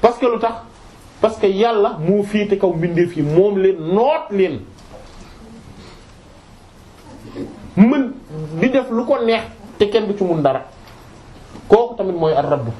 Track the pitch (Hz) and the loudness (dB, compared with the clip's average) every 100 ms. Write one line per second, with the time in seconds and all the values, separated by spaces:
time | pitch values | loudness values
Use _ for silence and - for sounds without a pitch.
0 | 214 240 240 226 226 - - - - - | 2 2 -2 0 -4 -6 -16 -20 -20 -20
1 | - - 226 220 202 190 233 220 202 - | -20 -2 -2 2 0 2 2 2 0 0
2 | 156 208 202 214 208 196 190 170 175 170 | 0 0 0 -2 0 0 0 0 -2 0
3 | 175 156 147 160 202 202 190 185 156 190 | -2 0 0 2 2 2 0 0 -2 0
4 | 254 320 311 202 185 135 - - - - | 2 0 -2 0 0 -2 -12 -20 -20 -20
5 | - - - - 220 226 - - - - | -20 -20 -20 -20 -20 -20 -20 -20 -20 -20
6 | - - - - - - - - - - | -20 -20 -20 -20 -20 -20 -20 -20 -20 -20
7 | - - - - - - - - 220 285 | -20 -20 -18 -14 -14 -14 -10 4 6 6
8 | 247 - - 156 156 160 214 262 233 226 | -2 -6 -14 -14 -10 -2 0 0 0 -4
9 | 254 269 233 226 - - - - 208 220 | -2 -2 0 -2 -4 -16 -20 -2 0 0
10 | 214 202 185 165 139 131 - - - - | -2 -4 -2 0 0 -2 -6 -20 -20 -20
11 | - - - - - - - 208 240 233 | -20 -20 -20 -20 -20 -20 2 4 4 -2
12 | 190 175 156 143 143 143 117 - | -4 0 0 2 0 -2 -2 -8